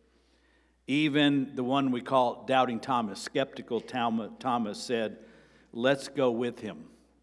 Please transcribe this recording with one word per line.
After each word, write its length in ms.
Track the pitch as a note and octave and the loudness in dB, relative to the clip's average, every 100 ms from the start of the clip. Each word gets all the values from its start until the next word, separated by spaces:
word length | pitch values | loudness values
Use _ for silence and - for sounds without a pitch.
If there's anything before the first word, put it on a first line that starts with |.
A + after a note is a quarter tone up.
| _ _ _ _ _ _ _ _ - | _ _ _ _ _ _ _ _ -2
Even 680 | C#3+ D3+ D3 C#3+ C#3+ C3 B2+ | 0 2 4 4 4 0 -4
the 80 | |
one 280 | B2 C#3 C3+ | 0 2 2
we 100 | B2 | -2
call 440 | B2 C3 B2 - - | 0 2 2 0 0
Doubting 340 | C3 B2 A2+ | 2 4 0
Thomas, 400 | - B2 G#2+ - | -2 -2 -2 -6
skeptical 600 | - C#3 C3+ A#2 - A2+ | -4 -2 -2 -6 -4 -4
Thalma-, 580 | - B2+ A#2 A2+ G#2 - | -4 -2 0 0 -4 -6
Thomas, 420 | C3 A#2+ G#2+ G2 | -2 0 0 -6
said, 380 | - A#2 G#2+ - - - _ _ _ | -2 -2 -2 -6 -20 -20 _ _ _
"Let's 340 | A#2 B2+ C#3 - | 0 2 2 -2
go 240 | C#3+ B2+ | 0 0
with 300 | A#2 B2 A#2 | 2 -2 -4
him. 240 | G#2+ D2+ D#2 - _ _ | -12 -12 -16 -20 _ _